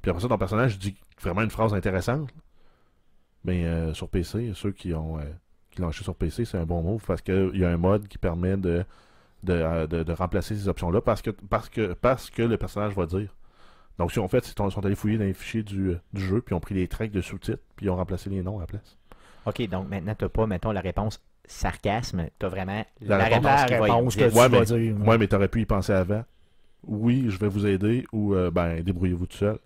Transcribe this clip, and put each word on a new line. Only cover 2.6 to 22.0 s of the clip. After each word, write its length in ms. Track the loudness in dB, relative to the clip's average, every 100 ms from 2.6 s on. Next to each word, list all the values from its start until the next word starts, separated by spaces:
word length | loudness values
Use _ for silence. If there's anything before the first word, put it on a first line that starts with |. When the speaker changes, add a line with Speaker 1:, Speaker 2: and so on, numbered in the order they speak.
| -20 _ _ _ _ _ _ _ -2
Speaker 1:
Mais, 200 | 0 0
euh, 280 | 0 -2
sur 160 | -4 -4
P 140 | -2
C, 300 | -2 -4 -6 -4
ceux 160 | -6
qui 200 | -6 -6 -4
ont, 240 | -4 -8
euh, 40 | -10 -12 _ _ _
qui 120 | -6
l'ont 80 | -4
acheté 140 | -4
sur 120 | -8 -4
P 160 | -4
C, 140 | -2 -4
c'est 120 | -2
un 80 | -2
bon 160 | -2
move 220 | -2 -4 -2
parce 160 | -4
qu'il 300 | 0 2 2 2
y 80 |
a 60 | 2
un 80 | 4
mode 300 | 2 2 0
qui 100 | -4
permet 400 | -4 0 0 0
de, 260 | 0 0 -2 -12 _ -20 _ _
de, 100 | -2
euh, 320 | 0 2 0 -2
de, 160 | -2
de 120 | -2
remplacer 420 | -2 -2 -2 -2 -4
ces 120 | -2
options-là 340 | -2 0 2
parce 200 | 2 -2
que, 80 | -4
parce 400 | -10 -4 -4 -4
que, 240 | -4 -4
parce 380 | 2 2 2 -4
que 100 | -2
le 160 | 0 0
personnage 380 | -2 -4 -4 -2
va 100 | -2
dire. 300 | -2 -6 -14 -20 _ -20 -20 -20 -4
Donc, 120 | -2
si 60 | 0
en 80 | 2
fait, 200 | 0 0
ils 80 | -4
sont, 120 | -2
sont 120 | 0
allés 120 | -2 0
fouiller 240 | 0 0
dans 60 | 0
les 80 |
fichiers 280 | -4 -4 -6
du, 280 | -4 -2 -2
euh, 120 | -2 _
du 100 | -6
jeu, 200 | 0 0
puis 140 | 0 -4
ont 40 |
pris 140 | -2
les 140 | -2 -2
tracks 240 | -2 -4
de 100 | -4
sous-titres, 400 | -4 -8 -6 -6 -8 -6
puis 100 | -2
ils 40 |
ont 40 | -2
remplacé 360 | -2 -4 -4
les 100 | -6
noms 160 | -4 -6
à 40 |
la 60 | -8
place. 300 | -10 -14 _ _ -20 -20 -8 -8
Speaker 2:
OK, 240 | -4 -4
donc 200 | -4 -4
maintenant, 260 | -6 -6 -4
t'as 120 | -2
pas, 180 | 0 0
mettons, 240 | 0 -2
la 100 | -2
réponse 400 | -4 -4 -4 -6 _ _ _
sarcasme, 800 | -6 -6 -2 -2 -2